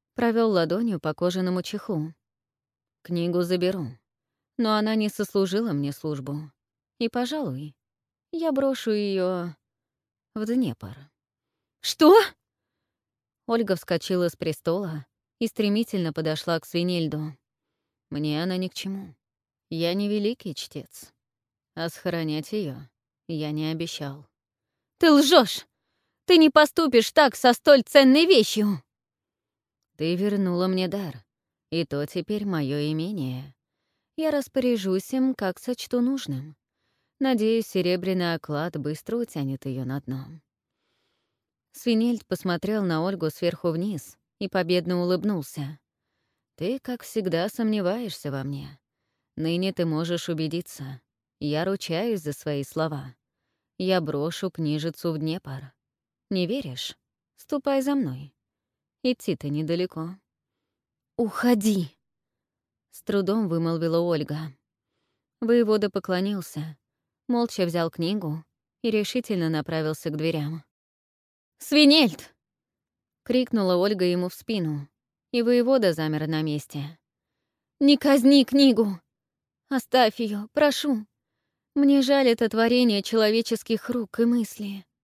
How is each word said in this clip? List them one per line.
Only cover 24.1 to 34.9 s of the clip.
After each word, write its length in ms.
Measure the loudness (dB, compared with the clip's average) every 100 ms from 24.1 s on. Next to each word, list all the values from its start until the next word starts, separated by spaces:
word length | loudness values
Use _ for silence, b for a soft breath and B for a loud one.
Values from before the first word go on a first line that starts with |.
| -12 -18 _ _ _ _ _ _ _
«Ты 140 | 6
лжёшь! 540 | 6 8 6 4 0 -12 _ _ _ _ _ 4
Ты 120 | 8
не 120 | 8
поступишь 640 | 8 4 4 4 4 4
так 240 | 6 4 6
со 180 | 4
столь 300 | 4 8 6
ценной 420 | 8 6 8 8 8
вещью!» 580 | 6 6 0 -2 -4 -10 _ _ _ _ _ _ _ _ _ _ -6
«Ты 180 | -2 0
вернула 520 | 0 0 0 2 0
мне 200 | 0 0
дар, 380 | -4 -6 -10 -20 _ _ _ _
и 140 | -4 -2
то 200 | -4 -4
теперь 400 | -6 -4 -4 -2
моё 460 | -2 -2 -2 -2
имение. 640 | -4 -4 -6 -6 -8 -12 -20 _ _ _ _ _ -6
Я 160 | -2
распоряжусь 800 | -2 -2 -2 0 0 0